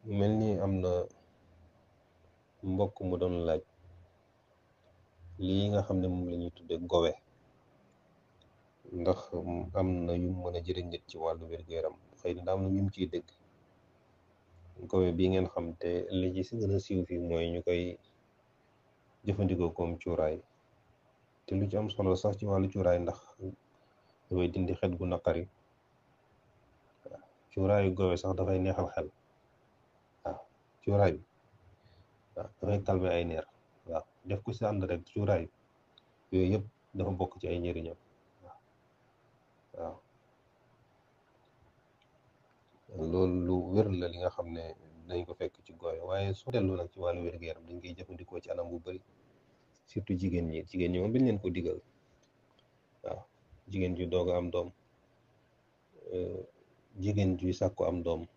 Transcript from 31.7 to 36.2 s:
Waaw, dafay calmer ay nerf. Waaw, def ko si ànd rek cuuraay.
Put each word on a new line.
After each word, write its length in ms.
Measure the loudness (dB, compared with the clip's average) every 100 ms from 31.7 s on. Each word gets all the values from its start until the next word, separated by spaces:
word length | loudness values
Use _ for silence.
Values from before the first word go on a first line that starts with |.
| _ _ _ _ _ _ -12
Waaw, 120 | -12 -6
dafay 180 | 0 0
calmer 300 | 2 2 4
ay 120 | 2
nerf. 240 | 0 -2 -6 _ _ _ -6
Waaw, 180 | -6 -6 _
def 160 | -6 -6
ko 100 | -4
si 120 | -2
ànd 180 | 0 0
rek 180 | -2 -2
cuuraay. 400 | -4 -4 2 2 0 _ _ _ _ _ _ _